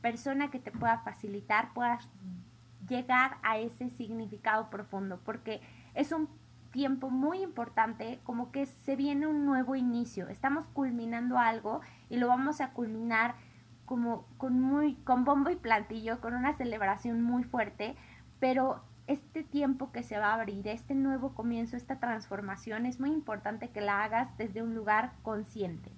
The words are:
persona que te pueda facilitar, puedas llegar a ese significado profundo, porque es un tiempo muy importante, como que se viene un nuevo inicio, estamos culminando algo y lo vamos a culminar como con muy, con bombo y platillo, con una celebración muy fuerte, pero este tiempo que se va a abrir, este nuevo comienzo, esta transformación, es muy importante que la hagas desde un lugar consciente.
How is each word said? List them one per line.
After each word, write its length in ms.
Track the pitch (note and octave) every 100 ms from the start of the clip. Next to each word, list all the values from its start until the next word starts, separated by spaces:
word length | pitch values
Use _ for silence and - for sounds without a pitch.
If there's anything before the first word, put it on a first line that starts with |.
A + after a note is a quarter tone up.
persona 480 | A#3 A#3 C#4 C4+ C#4+
que 80 | C4
te 140 | A#3
pueda 260 | G#3+ A#3 A#3
facilitar, 720 | G#3+ G#3 G#3+ G3+ G3+ G#3+ A#3+
puedas 340 | - A#3+ A#3 - - F#3+ F3+ - - - - F#3+
llegar 500 | B3 B3 B3 C4 -
a 160 | A3 A3
ese 320 | A3+ A#3 B3
significado 800 | - A3 A3+ G#3+ G#3 A3+ A3 A3
profundo, 500 | G3+ G3+ G3 G3 F3+
porque 360 | - A3 - G#3+ - - -
es 180 | - D4
un 160 | D#4+ D#4 - - - -
tiempo 400 | B3 C#4 C4+ C4
muy 320 | B3+ C#4+ F#4
importante, 760 | F#4+ - A#3+ - A3 A3+ A3+ B3
como 300 | - A#3 A#3+
que 140 | C#4 C#4
se 300 | - - C4+
viene 300 | C#4 C#4+ D#4
un 200 | D4+ C#4+
nuevo 300 | C4 B3+ C4+
inicio, 520 | B3 A#3+ A#3 - F3+
estamos 380 | G3+ C4+ D4 D#4
culminando 680 | - C4 A#3+ A3+ A#3 B3 B3
algo 420 | A#3 A3+ G#3+ C4+ - - -
y 80 | A#3+
lo 100 | B3
vamos 320 | B3 C#4 D4+
a 100 | C4+
culminar 600 | - A#3 A3 A#3 A3+ A#3 A#3+ - - - - -
como 400 | B3 A#3 A#3 - -
con 240 | C4 B3+
muy, 360 | C4 C#4 D4+ C4+
con 280 | - B3
bombo 240 | B3+ C#4 C#4
y 60 | F4+
platillo, 640 | A#3 A3 G#3 A3 A3 A#3+
con 140 | A#3
una 200 | B3 B3+ D4
celebración 680 | B3 G#3 G3 G#3 A#3+ A#3
muy 220 | A#3 B3
fuerte, 520 | A#3+ B3 G#3 - G#3+ C#4+ - - - -
pero 420 | C4 B3+ C4 - - - -
este 380 | C#4 - D#4
tiempo 480 | D4+ C#4+ C#4 C4 C4
que 100 | A#3+
se 160 | A#3+ G#3
va 140 | G#3
a 20 |
abrir, 320 | A3 G#3 G3 G3+
este 260 | A3+ -
nuevo 380 | C4+ C4+ C4+ C4
comienzo, 420 | C4 A#3 A#3 A3+ B3
esta 240 | A#3+ C4+
transformación, 840 | A#3+ A3 G3+ G3 G3+ G3 - A3
es 160 | A#3+ B3
muy 100 | C4+
importante 600 | D#4 D4+ G#3 G#3 A3 A#3+
que 100 | G#3+
la 220 | G#3 G3+
hagas 340 | G#3+ A3+ C4 -
desde 260 | A3 G3+
un 120 | A3+
lugar 380 | A3+ G3+ G#3+ B3 -
consciente. 680 | - G#3+ G#3+ A3 F#3+ D#3+ -